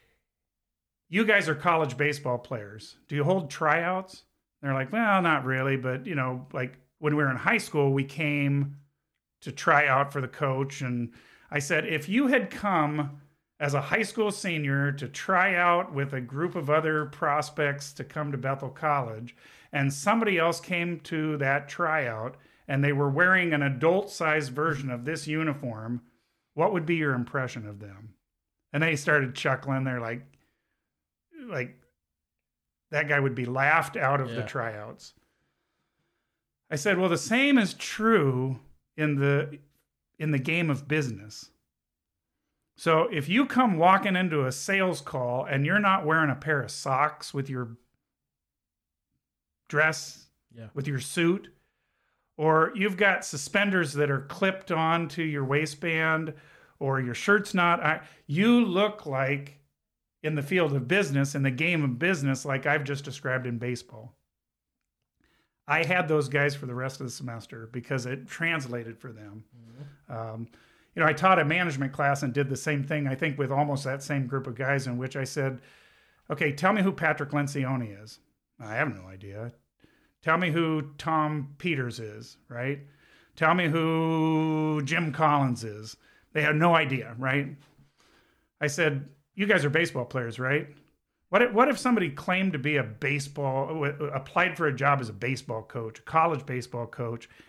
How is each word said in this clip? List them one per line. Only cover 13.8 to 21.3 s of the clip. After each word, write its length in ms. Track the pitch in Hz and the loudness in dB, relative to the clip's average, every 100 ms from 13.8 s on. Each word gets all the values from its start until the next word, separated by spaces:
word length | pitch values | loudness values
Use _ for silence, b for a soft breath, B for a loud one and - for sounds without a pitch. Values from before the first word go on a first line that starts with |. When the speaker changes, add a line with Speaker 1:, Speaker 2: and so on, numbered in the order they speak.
| 139 214 | 0 -2
Speaker 1:
school 300 | 208 - 208 | -2 0 -2
senior 600 | 196 190 160 143 139 143 | -2 -4 -2 0 0 0
to 160 | 143 123 | -2 -8
try 480 | - - 185 190 175 | -8 0 2 4 4
out 380 | 175 175 190 | 4 4 2
with 200 | 139 139 | -4 -4
a 60 | 135 | -4
group 360 | 120 135 170 - | -6 -4 -4 -2
of 140 | 135 | 2
other 360 | 151 156 151 151 | 2 4 0 -2
prospects 880 | - 156 147 143 - 143 143 - | -2 0 0 -2 -2 -2 -2 -8
to 100 | - | -12
come 260 | 139 156 147 | -10 -6 -4
to 80 | 135 | -4
Bethel 300 | 135 135 135 | -4 -4 -6
College, 640 | - 156 143 120 110 120 - B B B | -4 0 0 -2 -8 -12 -16 B B B
and 220 | 143 139 | -2 0
somebody 440 | 139 202 226 220 175 | 0 2 2 2 2
else 220 | 165 165 | 2 0
came 400 | - 175 175 165 | -4 -4 -2 -6
to 380 | - 160 156 | -6 -4 -2